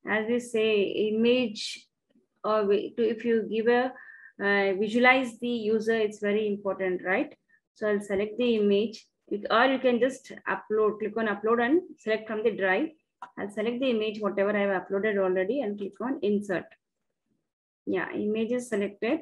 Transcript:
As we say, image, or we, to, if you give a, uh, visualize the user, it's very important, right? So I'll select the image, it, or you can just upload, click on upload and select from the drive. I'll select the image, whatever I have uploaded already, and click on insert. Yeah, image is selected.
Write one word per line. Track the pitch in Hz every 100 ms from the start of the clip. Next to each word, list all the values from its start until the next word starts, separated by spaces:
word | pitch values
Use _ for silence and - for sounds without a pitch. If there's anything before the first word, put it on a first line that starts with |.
As | - 214 214
we | 240
say, | 233 220 220 208
image, | 190 - 214 220 233 254 240 208 - - _ _ _ _ _ _
or | 214 214
we, | 202 202 - -
to, | 226
if | 226
you | 240 226 202
give | 214 226
a, | 240 262 254 - - - -
uh, | 202 202 196 190
visualize | 214 233 254 262 254 -
the | 240
user, | 240 208 220 214
it's | 226 214 208
very | 208 208 214
important, | 202 196 190 185 180
right? | 175 196 294 - _ _ _
So | _ 214
I'll | 208
select | 202 196 208 214
the | 247 220
image, | 202 202 226 - _ _ _
it, | 208 208
or | 220 262
you | 262
can | 262 240
just | 254 262 - - -
upload, | - - 214 214 208
click | 214 220
on | 220
upload | 202 214 233
and | 240 330 370 -
select | 220 214 214
from | 214
the | 220
drive. | 185 190 190 311 - _ _ - -
I'll | 196
select | 208 220 240
the | 269
image, | 226 214 214
whatever | 202 202 196
I | 208
have | 202 185
uploaded | 180 196 214 202
already, | 185 185 185 277
and | 220 208
click | 196 -
on | 240 269
insert. | 208 208 202 170 - _ _ _ _ _ _ _ _ _ _ _ -
Yeah, | 190 -
image | - 208 214 226
is | 247 247
selected. | 208 202 - 220 320